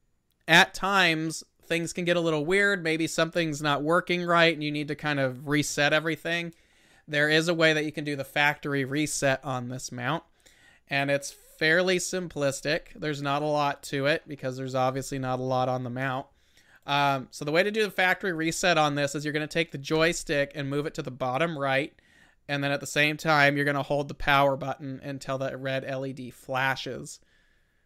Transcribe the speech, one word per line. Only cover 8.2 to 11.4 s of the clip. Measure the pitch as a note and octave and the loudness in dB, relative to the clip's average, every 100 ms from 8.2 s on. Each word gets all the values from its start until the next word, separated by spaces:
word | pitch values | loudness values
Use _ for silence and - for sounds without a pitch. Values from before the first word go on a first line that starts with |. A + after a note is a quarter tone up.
factory | C3 D3+ D3 D3 D3+ C#3 C3 | -4 2 2 2 -2 -2 -2
reset | C#3+ D3+ - C#3 C3+ D3+ | -2 -2 0 0 0 -2
on | B2+ B2 | -6 -6
this | B2+ - | -10 -10
mount, | B2 B2 D#3+ - _ _ _ - _ - | -6 -2 -2 -4 _ _ _ -20 _ -6
and | C#3 C#3 | -2 0
it's | C#3 - - | 0 -2 -14